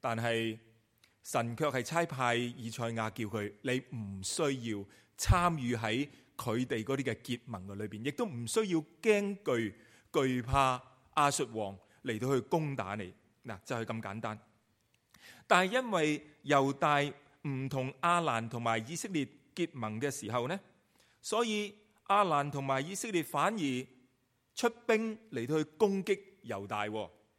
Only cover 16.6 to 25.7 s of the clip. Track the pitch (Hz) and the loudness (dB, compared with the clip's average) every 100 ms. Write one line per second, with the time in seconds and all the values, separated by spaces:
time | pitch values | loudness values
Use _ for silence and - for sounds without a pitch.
16.6 | 139 135 156 143 143 - - _ 147 135 | 4 2 2 4 2 -4 -20 _ -4 -4
17.6 | 135 139 127 - 170 175 160 117 113 120 | -2 -2 -4 -2 2 2 2 0 -2 -4
18.6 | 117 113 113 165 220 170 135 - _ - | 0 0 -2 -8 -4 -2 -4 -8 _ -6
19.6 | 170 135 110 107 139 - 104 120 123 190 | -6 -4 -6 -4 -4 -4 -4 -2 -2 -4
20.6 | - _ _ _ _ _ - 214 233 214 | -8 _ _ _ _ _ -4 0 2 0
21.6 | 208 202 _ _ _ 202 196 147 143 139 | -2 -8 _ _ _ 4 6 4 2 -2
22.6 | 135 135 147 196 - 185 147 143 170 220 | 0 0 0 -6 -2 -2 0 2 2 2
23.6 | 143 127 131 - _ _ _ _ _ - | 0 -2 -6 -16 _ _ _ _ _ 0
24.6 | 233 233 - 220 226 220 - 120 120 156 | 0 0 0 2 2 -6 -8 -6 0 0
25.6 | 156 | 0